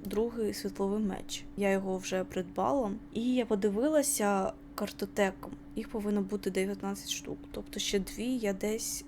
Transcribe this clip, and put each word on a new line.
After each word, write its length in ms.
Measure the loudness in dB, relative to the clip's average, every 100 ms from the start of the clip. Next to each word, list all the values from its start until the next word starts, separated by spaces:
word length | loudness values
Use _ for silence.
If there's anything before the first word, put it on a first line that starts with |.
другий 500 | -2 0 0 2 -2
світловий 480 | -2 -4 -2 0 2
меч. 420 | 0 -2 -6 -8 -8 0
Я 140 | 4
його 280 | 4 2 -2
вже 260 | 0 -2
придбала. 680 | 0 -2 -2 2 4 4 2 -2 -4
І 220 | -2 2
я 120 | 2 4
подивилася 1040 | 4 4 4 6 6 4 4 4 4 2 -2 -10
картотеку. 760 | -6 -6 -4 -4 2 2 2 -8 -12 -10 -8
Їх 120 | -6
повинно 340 | -4 0 0
бути 280 | 0 0 0
дев'ятнадцять 600 | 0 0 0 -4 -4 -4
штук. 280 | -6 -6 -10 -10
Тобто 300 | -10 -8 -4
ще 180 | 0 0
дві 380 | 0 -4 -2 0
я 160 | 0
десь 520 | 0 0 -2 -2 -6